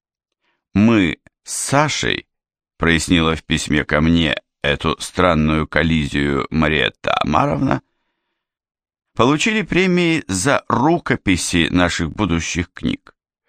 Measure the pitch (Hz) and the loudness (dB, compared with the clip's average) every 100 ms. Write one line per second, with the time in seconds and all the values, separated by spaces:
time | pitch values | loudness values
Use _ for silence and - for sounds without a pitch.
0 | _ _ _ _ _ _ _ 98 110 113 | _ _ _ _ _ _ _ 2 4 4
1 | 87 - _ _ - - - 135 151 - | 2 -2 _ _ -12 -10 -2 0 0 -2
2 | 57 - - _ _ _ _ - 82 82 | -4 -4 -8 _ _ _ _ -4 0 2
3 | - 87 80 80 - 80 - 73 67 76 | 2 2 2 -2 -2 -4 -2 -2 0 0
4 | 80 85 80 - - _ 71 71 80 - | 2 2 2 -2 -8 _ -4 -2 -2 -4
5 | - - 92 78 76 78 76 76 80 80 | -6 0 2 2 2 0 -2 0 0 0
6 | 69 71 71 69 - 78 78 76 57 - | -2 -2 0 -2 -2 0 0 0 -2 -4
7 | - - - 78 143 147 135 135 - _ | -4 -2 0 0 0 -2 -2 -4 -6 _
8 | _ _ _ _ _ _ _ _ _ _ | _ _ _ _ _ _ _ _ _ _
9 | _ - 120 151 226 214 190 170 185 180 | _ 0 2 2 0 0 0 0 2 2
10 | 170 160 - 95 113 127 - 117 143 175 | 2 0 -2 -4 0 -2 0 0 2 0
11 | - 127 101 90 - 87 80 90 87 - | 0 -2 0 0 0 0 2 2 0 0
12 | 80 - 101 85 - 85 85 - - - | -4 -4 -2 -2 -4 -6 -6 -6 -6 -6
13 | _ _ _ _ | _ _ _ _